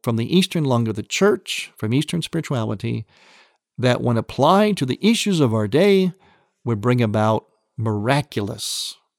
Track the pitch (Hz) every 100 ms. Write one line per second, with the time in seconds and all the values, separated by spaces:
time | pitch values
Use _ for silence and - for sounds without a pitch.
0 | - 113 117 180 185 175 143 120 113 107
1 | - - 196 123 - - - - 110 127
2 | 156 175 - 165 151 135 110 107 117 113
3 | 113 _ _ _ _ _ _ - 123 120
4 | 123 113 - - 139 190 214 190 131 139
5 | 208 233 208 180 131 110 107 135 202 196
6 | 185 - _ _ _ _ 123 110 117 123
7 | 113 107 110 110 - _ _ - 110 104
8 | 110 143 139 - 101 113 - - - -
9 | _